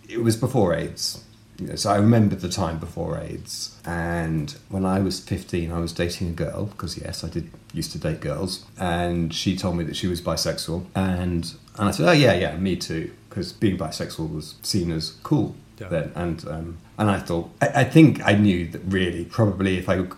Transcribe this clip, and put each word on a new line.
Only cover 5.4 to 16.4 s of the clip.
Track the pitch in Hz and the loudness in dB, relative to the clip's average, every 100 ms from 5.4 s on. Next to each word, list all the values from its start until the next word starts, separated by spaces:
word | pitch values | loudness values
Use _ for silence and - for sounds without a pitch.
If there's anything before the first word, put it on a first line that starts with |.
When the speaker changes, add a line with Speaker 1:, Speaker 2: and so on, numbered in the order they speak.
| - 90 82 | -2 -4 -2
Speaker 1:
I | 85 | -2
was | 85 | -4
dating | - 87 - 90 | -2 -4 -2 -6
a | |
girl, | 82 78 - 104 - | -4 -6 -4 -8 -8
'cause | 82 - | -10 -8
yes, | 76 - | -10 -8
I | 80 | -6
did | 85 80 - - | -6 -8 -14 -12
used | 82 78 | -8 -6
to | 160 | -4
date | - - | -4 -4
girls. | 76 - 92 - - - | -4 -4 -4 -6 -12 -6
And | 90 85 87 87 82 | -2 0 0 0 -2
she | - - 92 | -2 -2 0
told | 92 85 | -2 -2
me | |
that | 80 - | -4 -4
she | 92 | -4
was | 85 | -2
bisexual. | - 80 90 78 - 85 90 - | -2 -2 -2 -4 -4 -6 -4 -2
And, | 95 90 90 85 85 - - - | 0 0 0 -2 -4 -10 -20 -2
and | 101 | 0
I | |
said, | - 165 | 2 4
"Oh, | |
yeah, | 160 127 | 6 6
yeah, | 87 82 80 | 6 2 -2
me | 95 85 | -2 -2
too." | - 82 - - - | -4 -6 -6 -12 -12
'Cause | - 87 | -8 -8
being | - 110 90 | 0 0 0
bisexual | 78 - 82 - 78 | -4 -6 -8 -6 -6
was | 78 76 - | -6 -10 -12
seen | - 101 85 | -2 0 0
as | 80 78 - | -2 -4 -10
cool | - 147 92 - - - | 0 0 0 -6 -18 -16
Speaker 2:
Yeah. | 98 | -4
Speaker 1:
then. | 85 78 82 | -4 -4 -4
And, | 87 80 | -4 -4